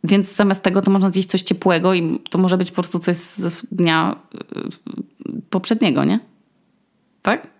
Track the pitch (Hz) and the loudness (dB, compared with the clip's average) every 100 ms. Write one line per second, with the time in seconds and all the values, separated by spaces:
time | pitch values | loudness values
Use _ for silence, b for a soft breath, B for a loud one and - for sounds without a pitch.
0 | - 196 196 - 202 196 190 190 190 196 | 4 2 2 2 2 2 0 2 2 2
1 | 190 185 185 190 - 196 185 165 185 185 | 2 0 0 -2 -2 0 2 2 2 2
2 | 165 - - - 185 185 180 - 175 175 | 0 -4 -4 0 2 2 0 -4 -4 -2
3 | 175 170 - - 175 170 - 185 170 160 | -2 -2 -4 -4 -6 -8 -10 0 2 2
4 | 165 - _ - - - - - - - | 0 -4 _ -18 -12 -10 -10 -12 -16 -14
5 | - _ - - - 190 - 226 196 139 | -14 _ -10 -10 -4 -4 0 2 2 2
6 | 143 214 - _ _ _ _ _ _ _ | 2 0 -4 _ _ _ _ _ _ _
7 | _ _ - 285 - | _ _ -2 -2 -4